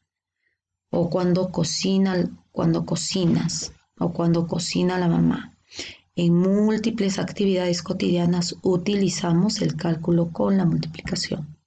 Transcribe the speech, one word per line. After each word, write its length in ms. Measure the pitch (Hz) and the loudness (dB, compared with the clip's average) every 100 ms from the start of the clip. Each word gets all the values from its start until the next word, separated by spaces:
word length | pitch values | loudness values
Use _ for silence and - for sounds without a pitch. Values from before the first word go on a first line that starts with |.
| _ _ _ _ _ _ _ _ _ | _ _ _ _ _ _ _ _ _
o 200 | 175 175 | -2 0
cuando 420 | 190 180 175 180 | 0 2 2 0
cocina, 800 | - 160 - 190 190 190 180 175 - _ | -2 -4 -2 0 2 2 0 -2 -6 _
cuando 340 | - 170 165 165 | -2 0 0 -2
cocinas, 840 | 170 - 196 175 165 165 - - - _ - | -4 -4 0 2 2 0 -4 -8 -14 _ -6
o 120 | 175 | -4
cuando 360 | 170 170 170 165 | 0 2 2 0
cocina 500 | 175 - 175 180 185 | -4 -4 -2 0 0
la 100 | 175 | 0
mamá. 500 | 170 165 - - - _ - - - _ - | 2 2 0 -6 -20 _ -16 -16 -18 _ -2
En 200 | 175 175 | 2 4
múltiples 840 | 185 196 214 214 220 220 196 190 | 4 4 2 2 0 0 -2 -2
actividades 640 | 180 - 196 185 180 175 | -4 0 0 2 0 -2
cotidianas 720 | - 185 196 175 175 180 175 - | -4 -2 0 2 2 2 -2 -2
utilizamos 960 | 185 180 175 208 196 - 180 170 202 - | 0 0 0 0 0 0 2 2 2 0
el 140 | 170 156 | -2 -2
cálculo 560 | 170 160 - 170 170 | -2 -2 0 2 0
con 260 | - 202 196 | 0 0 2
la 80 | 180 | 2
multiplicación. 920 | 160 - - - 180 - - 151 - | 0 -2 -8 -6 -6 -4 -6 -8 -16